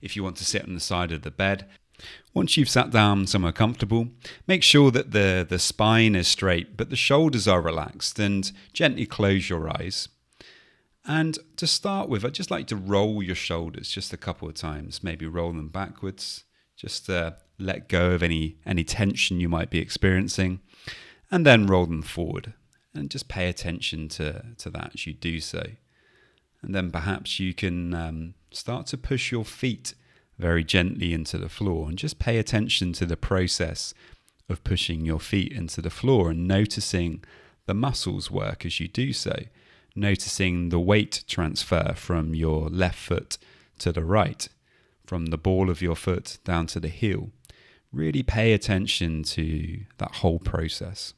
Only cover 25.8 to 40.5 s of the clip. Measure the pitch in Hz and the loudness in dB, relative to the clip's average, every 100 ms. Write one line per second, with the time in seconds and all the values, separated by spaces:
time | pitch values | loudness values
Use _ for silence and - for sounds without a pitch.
25.8 | _ _ _ _ _ _ _ _ - 95 | _ _ _ _ _ _ _ _ -6 -4
26.8 | 90 85 85 92 - - 92 87 98 87 | -2 -2 -2 -4 -4 -4 -4 -2 -2 -2
27.8 | 87 85 82 80 82 92 _ - - 123 | -2 -4 -4 -6 -10 -12 _ -14 -8 -8
28.8 | - 127 - 131 - 120 107 - 131 110 | -6 -8 -2 -2 -2 -4 -6 -4 -4 -4
29.8 | - - _ _ _ _ 87 85 80 95 | -8 -14 _ _ _ _ 2 2 2 2
30.8 | 90 - 90 82 80 87 87 - 101 85 | 2 0 -2 -2 -4 -6 -8 -4 -2 -2
31.8 | 78 85 156 - - 117 107 110 104 - | -4 -4 -6 -4 0 0 2 0 2 0
32.8 | 90 85 90 82 - 95 90 - 85 80 | 0 -2 -2 -2 0 2 2 0 -2 -4
33.8 | - - - - _ _ _ 85 - 90 | -10 -12 -20 -20 _ _ _ -6 -2 -2
34.8 | - 80 80 80 - 101 90 127 82 - | 0 -2 -2 -2 0 0 0 -4 -8 -6
35.8 | 85 - 127 131 85 82 87 95 104 - | -8 -2 4 4 4 2 2 4 4 0
36.8 | 104 92 87 80 - - - _ - 101 | -2 0 -2 -4 -12 -20 -20 _ -4 -2
37.8 | 131 120 - 98 - 95 101 - 87 - | 0 -2 -4 -4 -4 -4 -4 -6 -6 -6
38.8 | 82 - 131 127 - - - _ _ _ | -4 -2 -2 -2 -4 -6 -8 _ _ _
39.8 | _ - 101 95 - - 95 | _ -2 0 2 0 0 0